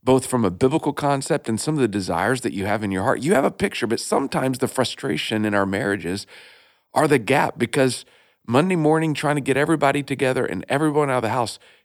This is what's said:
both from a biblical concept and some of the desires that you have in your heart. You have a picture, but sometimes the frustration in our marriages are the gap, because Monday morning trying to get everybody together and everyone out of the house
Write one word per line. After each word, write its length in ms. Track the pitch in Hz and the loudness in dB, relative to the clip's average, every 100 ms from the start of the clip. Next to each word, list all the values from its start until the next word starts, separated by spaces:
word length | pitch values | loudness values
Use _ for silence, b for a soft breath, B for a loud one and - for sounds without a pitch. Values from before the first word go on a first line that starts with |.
both 220 | - 131 - | 2 2 2
from 180 | 123 | 0
a 60 | 101 | 0
biblical 420 | 90 131 156 151 | 2 2 2 -2
concept 560 | - 147 139 - 147 - | -2 0 -2 -2 -4 -2
and 140 | 110 | -4
some 140 | - 156 | -2 0
of 40 | |
the 80 | 117 | 0
desires 540 | 101 90 85 101 127 | -2 -2 0 0 0
that 120 | 117 | -2
you 120 | 95 98 | -4 -2
have 180 | 104 | -2
in 60 | 104 | -2
your 140 | 95 | -2
heart. 180 | 110 - | 0 0
You 140 | 135 214 | 2 2
have 100 | 202 | 2
a 60 | |
picture, 340 | - 202 - 113 | 0 -4 -2 -4
but 140 | 117 | -2
sometimes 580 | - - - 165 131 127 | -2 -2 0 -2 -2 -2
the 100 | 127 | -2
frustration 800 | - 117 - 135 - - 107 107 | 0 -2 -2 -6 -4 -2 -2 0
in 80 | |
our 140 | 104 98 | 2 0
marriages 580 | 98 110 98 85 101 - B B B B B B | 0 -2 -2 -4 -6 -8 B B B B B B
are 160 | - 151 | 0 2
the 120 | 143 | 2
gap, 400 | 104 135 - - | 2 0 0 -2
because 440 | - 147 131 - - b b b - | -2 2 2 0 -10 b b b 0
Monday 280 | 123 185 175 | 2 2 4
morning 380 | 151 160 160 | 4 4 2
trying 220 | 143 147 147 | 0 0 0
to 60 | |
get 160 | 131 131 | 0 0
everybody 440 | 151 160 139 143 | 2 2 2 0
together 420 | 139 131 131 127 | -2 -2 0 0
and 220 | - 92 - | -2 -4 -2
everyone 440 | 139 156 147 143 | 0 2 2 2
out 60 | 127 | 0
of 40 | |
the 80 | 113 | 0
house 300 | 127 110 - b b | -2 -4 -6 b b